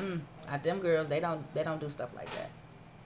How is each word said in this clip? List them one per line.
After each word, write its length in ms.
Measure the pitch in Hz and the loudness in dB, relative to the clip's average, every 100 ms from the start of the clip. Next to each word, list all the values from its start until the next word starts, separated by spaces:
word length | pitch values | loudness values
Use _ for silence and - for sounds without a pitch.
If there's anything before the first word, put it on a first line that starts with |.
| 196 175 | 0 -2
Mm-mm. 40 | 143 - - | -4 -10 -4
Not 120 | 143 | 0
them 160 | 151 180 | 2 4
girls. 280 | 170 160 151 | 6 6 6
They 120 | 143 | 4
don't, 320 | 170 156 - | 2 0 0
they 100 | 151 | 0
don't 160 | 156 156 | 2 0
do 100 | 151 | -2
stuff 200 | 143 123 107 | -4 -6 -6
like 140 | - - | -6 -6
that. 140 | - - - - - - | -6 -8 -18 -18 -18 -18